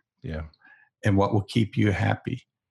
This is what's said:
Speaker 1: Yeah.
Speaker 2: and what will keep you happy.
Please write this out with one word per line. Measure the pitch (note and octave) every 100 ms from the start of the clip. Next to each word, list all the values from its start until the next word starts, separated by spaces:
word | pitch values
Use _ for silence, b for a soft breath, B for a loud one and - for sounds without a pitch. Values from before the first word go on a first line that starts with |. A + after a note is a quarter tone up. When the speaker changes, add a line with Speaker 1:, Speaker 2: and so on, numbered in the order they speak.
| _ _
Speaker 1:
Yeah. | - D#2+ D#2 _ b b b -
Speaker 2:
and | A2 G2
what | G2
will | G#2+
keep | - A#2+ G#2 -
you | G#2
happy. | F2+ G#2 G#2+ - B2 _ _ _